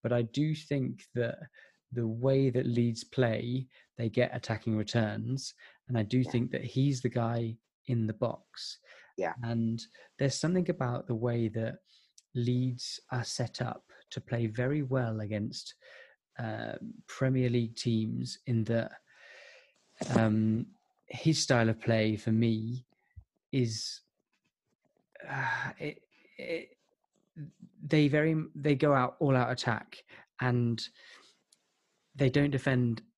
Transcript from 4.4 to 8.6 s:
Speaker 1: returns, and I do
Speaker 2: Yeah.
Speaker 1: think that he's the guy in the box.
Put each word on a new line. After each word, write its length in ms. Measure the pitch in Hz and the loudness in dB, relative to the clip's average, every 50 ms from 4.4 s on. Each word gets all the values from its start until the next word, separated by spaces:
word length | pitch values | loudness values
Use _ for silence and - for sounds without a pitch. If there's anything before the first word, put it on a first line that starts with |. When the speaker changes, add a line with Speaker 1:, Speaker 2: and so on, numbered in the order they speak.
| - - 113 107 - 117 110 | -4 -4 -4 -2 0 0 0
Speaker 1:
returns, 760 | 107 104 104 - 120 110 104 104 107 110 117 131 135 - - - _ - - - _ _ - | 0 -2 0 2 0 2 2 -2 -4 -4 -4 -4 -6 -6 -10 -14 _ -20 -20 -20 _ _ -4
and 100 | 123 117 | -2 -2
I 60 | 107 | 0
do 140 | 98 - 127 | 2 2 0
Speaker 2:
Yeah. 100 | 127 - | 0 2
Speaker 1:
think 200 | - 117 120 - | 0 0 0 0
that 120 | - - - | -4 -6 -6
he's 360 | 117 - 127 135 143 139 123 | -4 0 2 2 2 2 0
the 80 | 123 120 | -2 -2
guy 480 | - 123 117 113 117 117 117 110 113 - _ _ _ _ _ | -2 0 -2 0 0 -2 -2 -4 -6 -10 _ _ _ _ _
in 200 | - 123 117 110 | -2 0 0 0
the 60 | 107 | 0
box. 680 | 107 - - 113 - - _ _ - - | -2 -2 -2 -4 -4 -6 _ _ -18 -16